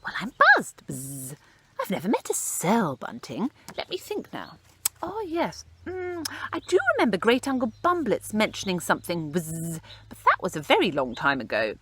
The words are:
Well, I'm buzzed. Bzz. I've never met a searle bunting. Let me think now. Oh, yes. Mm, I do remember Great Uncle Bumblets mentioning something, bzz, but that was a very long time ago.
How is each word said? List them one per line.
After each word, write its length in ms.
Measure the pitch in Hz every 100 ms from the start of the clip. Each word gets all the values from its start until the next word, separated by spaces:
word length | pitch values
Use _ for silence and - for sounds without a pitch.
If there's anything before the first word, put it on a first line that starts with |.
Well, 100 | - -
I'm 120 | 196 - 605
buzzed. 280 | 659 214 - -
Bzz. 480 | 131 135 139 131 151 _ _ _ _
I've 100 | 523
never 180 | 175 156
met 220 | 370 -
a 40 |
searle 640 | 403 - - 160 226 185
bunting. 560 | 131 - 120 - 151 226 _ - -
Let 120 | -
me 80 | 370
think 340 | - 403 -
now. 260 | 123 90 - _ _ - _
Oh, 240 | 330 392 403
yes. 380 | 330 262 - - - -
Mm, 400 | 370 359 349 302 - -
I 60 | 330
do 180 | - - 740
remember 220 | 605 320 190
Great 300 | 202 247 277
Uncle 260 | 262 262 -
Bumblets 520 | 339 359 269 180 -
mentioning 460 | 214 220 - 202 180
something, 520 | - 180 - 175 156
bzz, 480 | 151 160 165 165 160 - - -
but 80 | -
that 120 | - -
was 140 | 208
a 60 | 160
very 300 | 147 294 269
long 240 | 143 131
time 260 | 113 143 139
ago. 320 | 110 107 110 95